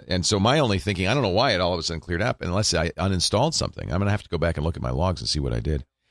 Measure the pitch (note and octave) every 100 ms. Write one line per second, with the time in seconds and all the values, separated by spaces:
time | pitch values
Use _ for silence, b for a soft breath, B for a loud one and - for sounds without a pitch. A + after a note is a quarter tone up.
0 | - F#2 E2 G#2 G#2 D3+ B2+ F#2+ D#2 F2+
1 | F#2 C#3 A2 F#2 C3+ F#2+ F2+ F2 D#2+ E2
2 | - E2+ A#2 - E2+ F#2 G#2+ E2+ D#2+ -
3 | F#2+ F#2 - G2+ D3+ - - - G1+ E2+
4 | G2+ G#2 - E2 E2+ D#2 D#2+ - B1 B1+
5 | F#2 D2 A1+ D#2 C2+ A#1 A1+ D2 - _
6 | _